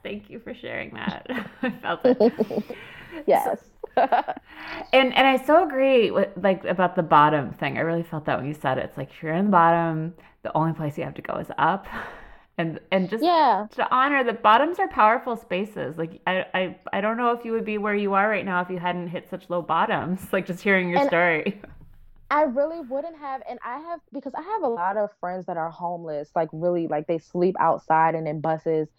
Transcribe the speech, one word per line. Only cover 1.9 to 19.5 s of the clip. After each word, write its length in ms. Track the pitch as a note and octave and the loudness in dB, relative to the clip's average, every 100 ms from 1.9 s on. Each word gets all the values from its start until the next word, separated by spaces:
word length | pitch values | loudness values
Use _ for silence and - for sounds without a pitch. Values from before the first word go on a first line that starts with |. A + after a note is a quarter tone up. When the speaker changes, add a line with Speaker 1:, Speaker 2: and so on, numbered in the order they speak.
| E3+ | 0
Speaker 1:
it. 640 | B3+ B3+ G#3+ - G#3+ - - | 0 4 2 2 -4 -4 -8
Speaker 2:
<laughs> 60 | - - - - E4 C#4+ | -14 -16 -20 -16 -8 2
Yes. 340 | E3 - - _ _ - - | 2 2 -4 _ _ -4 0
Speaker 1:
So, 280 | - - - - _ - - - - | 2 2 0 -10 _ -18 -14 -14 2
and, 220 | C4 B3+ | 4 4
and 120 | B3+ C4+ | 4 4
I 160 | C4 C4 | 4 6
so 200 | D#4+ E4+ | 4 6
agree 460 | C4 C4+ B3+ G3+ | 2 6 6 6
with, 160 | G3 F#3+ F3+ | 2 0 0
like, 300 | G3 F#3+ - | 2 2 0
about 320 | F3+ F3+ F3+ | 2 2 2
the 60 | |
bottom 500 | D#3+ D3+ D3+ D3+ C3+ | 4 6 8 4 -2
thing. 240 | - C#3+ - | -6 -6 -2
I 40 | |
really 220 | E3 E3+ | -2 -2
felt 220 | E3+ D#3 D3+ | -4 -6 -2
that 120 | B2 | -2
when 80 | C3 | -4
you 80 | |
said 240 | D3+ C#3 C3 | -4 -2 -2
it. 60 | |
It's 140 | - - | -4 -8
like, 120 | C#3 | -12
if 140 | - | -10
you're 100 | D#3 | -4
in 120 | E3 G#3 | 0 4
the 60 | |
bottom, 600 | F3+ E3 E3+ E3 D#3+ E3 - - _ | 6 6 6 2 -2 -6 -10 -20 _
the 120 | - D#3 | -6 -2
only 180 | D#3+ | -2
place 240 | D#3 D3+ C#3+ | -2 -6 -6
you 80 | C3+ | -8
have 80 | |
to 80 | - | -10
go 160 | - - | -8 -8
is 100 | - - | -8 0
up. 300 | D#3 G3 - - - - - - _ - | 0 0 -6 -12 -12 -16 -20 -20 _ -6
And, 240 | E3 D3+ - | -6 -6 -2
and 180 | F#3+ F3+ | 0 0
just 140 | A3+ | 0
Speaker 2:
Yeah. 440 | E4+ E4 C4+ G3 - | 2 4 4 2 -2
Speaker 1:
to 180 | - - B3+ | -6 0 2
honor 260 | C#4 C#4 A#3+ | 2 2 0
that 180 | G#3+ | 2
bottoms 360 | G#3+ A#3 D#4 F4+ | 4 6 4 0
are 100 | F#4+ | -2
powerful 480 | C4 G#3+ B3 B3+ A3+ | 4 4 4 -2 -8
spaces. 600 | - F#3 G#3 - C3+ D#3+ | -4 -4 -4 -6 -8 -6
Like, 220 | E3 - - | -8 -6 -2
I, 180 | F#3 - | -2 -2
I, 240 | F#3 F#3 - - | -4 -4 -6 -6
I 80 | G3 | -4
don't 160 | G#3 A#3 | -2 0
know 160 | A#3+ | -2
if 140 | A#3+ A#3 | -2 -2
you 80 | |
would 100 | A3+ | -4
be 140 | G#3 G#3 | -2 -4
where 180 | G#3 G#3 | -2 0
you 180 | G3+ G3 | 0 2
are 140 | G#3 | 2
right 140 | G#3 | 0
now 160 | G3 F3+ | -2 -2
if 100 | F3+ | -2
you 100 | F3+ | -4
hadn't 280 | F3 F3+ E3+ | -4 -4 -6
hit 220 | F3 - | -10 -10
such 200 | F#3 | -14
low 120 | - | -6